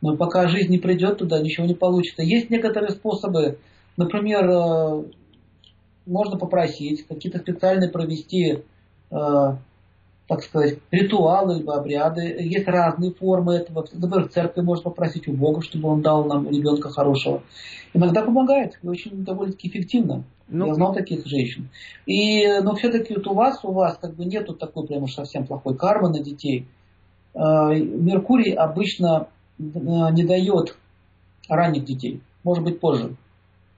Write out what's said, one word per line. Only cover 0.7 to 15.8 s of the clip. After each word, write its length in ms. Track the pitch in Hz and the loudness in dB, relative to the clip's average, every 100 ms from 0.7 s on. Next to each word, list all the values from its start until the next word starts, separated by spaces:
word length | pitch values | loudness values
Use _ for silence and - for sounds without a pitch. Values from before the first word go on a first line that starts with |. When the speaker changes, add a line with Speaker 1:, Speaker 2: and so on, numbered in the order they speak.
Speaker 1:
не 80 | 180 | 2
придет 380 | 180 180 185 202 | 2 2 2 0
туда, 240 | 175 160 | 0 0
ничего 240 | 156 156 170 | 0 -2 -2
не 80 | 175 | 0
получится. 480 | 180 180 175 - | 2 2 0 -2
Есть 260 | 165 233 233 | 2 2 2
некоторые 420 | 226 220 214 208 | 0 0 0 -2
способы, 680 | 196 220 196 202 170 143 131 _ _ _ - | -4 -4 -4 -2 0 0 -2 _ _ _ -4
например, 520 | 175 208 208 208 180 | -2 0 0 2 4
э, 540 | 180 170 160 156 151 151 - _ _ _ _ _ _ _ _ - | 4 4 2 0 -2 -6 -16 _ _ _ _ _ _ _ _ -6
можно 320 | 185 202 185 | -2 -2 -2
попросить, 680 | 180 180 160 151 147 151 - | -2 0 0 -2 -6 -6 -8
какие-то 320 | 156 180 175 | -10 -8 -8
специальные 500 | 180 175 185 190 180 | -6 -2 2 2 0
провести, 720 | 165 160 160 - 185 165 143 - _ _ _ _ | -2 -4 -4 -2 0 0 0 -8 _ _ _ _
э, 40 | 156 147 143 139 135 - _ _ _ _ _ _ | -4 0 2 2 0 -10 _ _ _ _ _ _
так 140 | - | -6
сказать, 380 | - 160 147 147 - | -4 0 0 0 -2
ритуалы 680 | 180 196 208 160 185 190 165 | 0 2 4 4 4 2 0
либо 160 | 151 143 | -2 -4
обряды. 460 | 143 147 156 165 170 175 | -2 0 0 0 -6 -4
Есть 280 | 170 196 196 | -2 -2 0
разные 440 | 180 170 165 180 | 2 2 2 -4
формы 420 | 180 190 185 175 175 | -2 0 2 2 0
этого. 300 | 170 160 160 | -2 -8 -8
Например, 340 | 170 175 185 - | -6 0 0 0
в 40 | |
церкви 300 | - 170 180 | -2 -2 -2
можно 220 | 175 175 | 0 0
попросить 440 | 170 165 160 160 - | -4 -4 -4 -4 -6
у 60 | |
Бога, 280 | 135 147 156 | 0 0 0
чтобы 280 | 160 160 | -4 -4